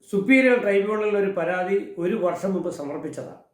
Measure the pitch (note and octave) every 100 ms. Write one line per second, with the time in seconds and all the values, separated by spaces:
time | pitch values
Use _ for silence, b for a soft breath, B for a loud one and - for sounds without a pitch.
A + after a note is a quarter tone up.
0 | - G3 G3 C4 C4 B3 G3+ G3 G3+ G#3+
1 | G#3+ G3+ F#3+ F3 E3 F#3 F#3 G3 - -
2 | F3 A3 F3 - G3 F#3+ E3 E3 C#3+ A#2+
3 | D3+ - - - _